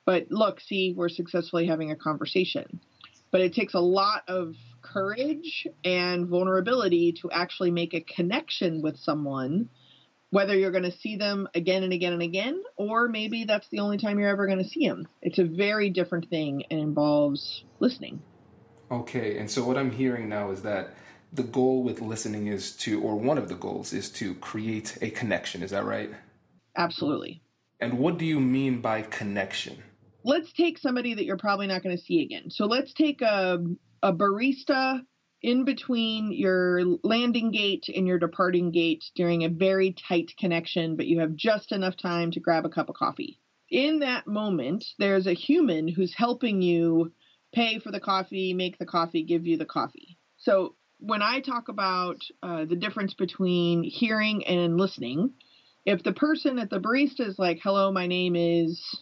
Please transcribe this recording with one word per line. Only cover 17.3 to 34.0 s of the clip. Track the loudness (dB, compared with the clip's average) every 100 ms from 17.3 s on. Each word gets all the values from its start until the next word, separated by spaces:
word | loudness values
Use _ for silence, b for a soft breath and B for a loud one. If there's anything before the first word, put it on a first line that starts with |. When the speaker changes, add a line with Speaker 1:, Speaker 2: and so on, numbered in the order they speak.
| 0 -6 -12 -16 0
Speaker 1:
listening. | 0 0 -8 -14 -16 -20 -20 -20 -20 -20 -8
Speaker 2:
Okay, | -6 -4 -4 -2 -4
and | -4
so | -2
what | 0 0
I'm | 0
hearing | 0 0 0 -4
now | -4 -4
is | -4
that | -4 -4 -4 B B B B
the | -6
goal | -2 2 4 4
with | 0 -4
listening | -6 -6 -6 -4 -4
is | -4 -6 -8
to, | -2 -2
or | 0 0
one | 2 0
of | -2
the |
goals | -6 -6 -6 -6
is | -8 -8
to | -8 -8
create | -8 -8 -6 -4 -6 -8 -8
a | -8
connection. | -4 -2 -2 -4 -8
Is | -6
that | -4 -4
right? | -4 -8 -12 -20 _ _ _ _ -4
Speaker 1:
Absolutely. | -4 -2 -2 -2 -6 -14 _ _ _ _
Speaker 2:
And | -4 0
what | 0 0
do | 0
you | 2
mean | 2 2 2 0
by | 0 -2
connection? | -4 -6 -4 -4 -4 -6 -8 -12 -20 _ _ _
Speaker 1:
Let's | 0 0 0
take | 0 0 0
somebody | -2 -2 -2
that | -2
you're | -2 -2
probably | 0 0 -2
not | -4
gonna | -2 -4
see | 0 0
again. | 0 -6 -8
So | -2 0
let's | 0 -2
take | 0 0 2
a, | 2 2 2 0 -2 -6 _ _